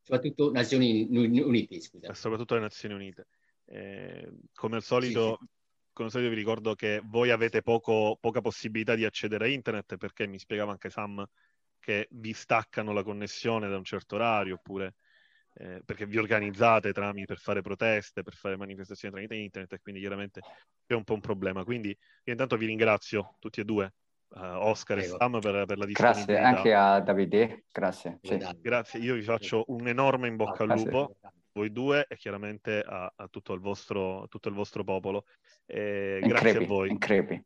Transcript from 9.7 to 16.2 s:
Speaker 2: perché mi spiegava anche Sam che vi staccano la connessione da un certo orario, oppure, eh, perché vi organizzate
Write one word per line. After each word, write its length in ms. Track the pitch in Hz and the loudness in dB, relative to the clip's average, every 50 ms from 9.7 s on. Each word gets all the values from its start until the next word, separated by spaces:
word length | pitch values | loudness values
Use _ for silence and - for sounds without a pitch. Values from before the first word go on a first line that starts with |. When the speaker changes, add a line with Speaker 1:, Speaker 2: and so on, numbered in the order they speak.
| 110 104 98 _ 98 | -4 -4 -6 _ -10
Speaker 2:
perché 300 | 90 - 98 _ - 110 | -10 -10 -12 _ -6 -6
mi 100 | 101 95 | -6 -6
spiegava 340 | 95 - _ 110 104 104 104 | -14 -10 _ -4 -4 -2 -4
anche 180 | 98 92 - 98 | -4 -8 -10 -10
Sam 340 | - - 104 104 101 101 101 - _ _ _ _ _ _ _ _ _ _ | -8 -8 -8 -8 -8 -10 -12 -12 _ _ _ _ _ _ _ _ _ _
che 280 | _ - 107 101 107 _ | _ -2 -2 -2 -2 _
vi 220 | - 120 110 110 110 | -10 -12 -10 -10 -10
staccano 600 | - - - 120 113 110 _ - 117 107 107 104 | -10 -2 2 2 2 2 _ -6 -6 -4 -2 -2
la 100 | 101 95 | -2 -2
connessione 640 | 107 101 104 104 101 - - - 120 113 110 104 | -4 -6 -6 -8 -8 -10 -4 -2 -2 -2 0 -2
da 100 | 98 98 | -4 -6
un 60 | 95 92 | -6 -6
certo 320 | - - 95 - _ 104 | -8 -8 -10 -8 _ -4
orario, 400 | 104 113 117 110 104 98 95 92 | 0 0 2 2 0 0 -2 -6
oppure, 380 | 90 _ - 98 95 95 92 - _ _ _ _ _ _ _ _ _ _ _ _ | -10 _ -10 -8 -6 -8 -8 -10 _ _ _ _ _ _ _ _ _ _ _ _
eh, 280 | - - 92 90 90 - | -18 -16 -16 -16 -16 -12
perché 220 | - 104 - 107 | -12 -10 -10 -8
vi 120 | 104 101 | -4 -2
organizzate 720 | 113 | -2